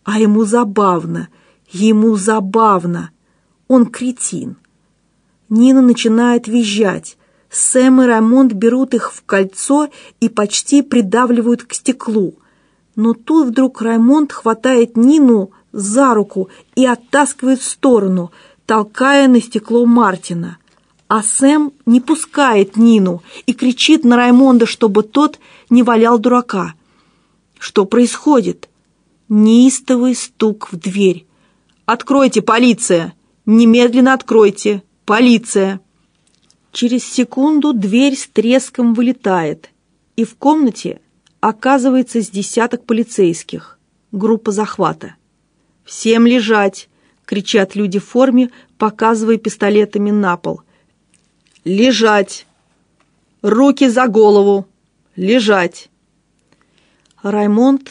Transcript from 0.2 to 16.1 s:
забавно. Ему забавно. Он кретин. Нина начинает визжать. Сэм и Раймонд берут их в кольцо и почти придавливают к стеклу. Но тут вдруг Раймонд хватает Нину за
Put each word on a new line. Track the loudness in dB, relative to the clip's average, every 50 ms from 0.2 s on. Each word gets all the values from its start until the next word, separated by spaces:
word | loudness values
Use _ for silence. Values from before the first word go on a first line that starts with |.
| 0 2 2 0 0
забавно. | 0 0 -2 -2 -2 -2 -2 0 0 0 -2 -4 -6 -8 -10 -10 -14 _ _ _ _ _ _ _ _
Ему | -6 -2 0 2 2 2 2 2 0
забавно. | -2 -2 -4 -4 -4 -4 -4 -2 0 2 2 2 0 -2 -4 -6 -8 -8 -12 _ _ _ _ _ _ _ _ _ _ _ 0
Он | 2 2 2 0
кретин. | -2 -8 -8 -8 -8 -8 -10 -10 -10 -10 -10 -12 -14 -18 _ _ _ _ _ _ _ _ _ _ _ _ _ _ _ _ _ -4
Нина | 0 2 4 4 4 4
начинает | 4 4 2 2 0 0 0 0 0 0 0 -2 -2 -2
визжать. | -2 -2 -2 -2 -2 -2 -2 -2 -2 -6 -10 -16 -20 _ _ _ _ _ _ _
Сэм | -8 -6 -4 -2 0 2 4 4 4 4
и | 4
Раймонд | 4 2 2 2 2 4 4 2 2 0
берут | 0 0 0 0 0 -2 -2 -4
их | -4 -6 -6 -14
в | -14 _
кольцо | -4 -2 -2 -2 -2 -6 -10 -6 -2 -2 -2 -2 -4 -8 -16 -20 -20 _ -6
и | -6 -4
почти | -4 -4 -6 -4 -4 -8 -4 0 0 0
придавливают | 0 0 0 -2 -2 0 0 0 0 0 0 0 0 0 -2 -2 -4
к | -10 -16
стеклу. | -12 -6 -6 -6 -6 -6 -6 -4 -4 -4 -4 -6 _ _ _ _ _ _ _ _ _ _ _ -8
Но | -4 -4 -4 -4
тут | -4 -4 -2 0 0 0 0
вдруг | 0 0 -2 -2 -2 -4
Раймонд | -4 -2 0 2 2 4 4 2 0 -2 -6
хватает | -6 -4 -4 -4 -2 -2 0 2 2 0 0 0 0
Нину | 2 4 4 4 4 4 4 2 0 -4 _ _ _ _
за | -12 -10 -8 -4 0 0 2 2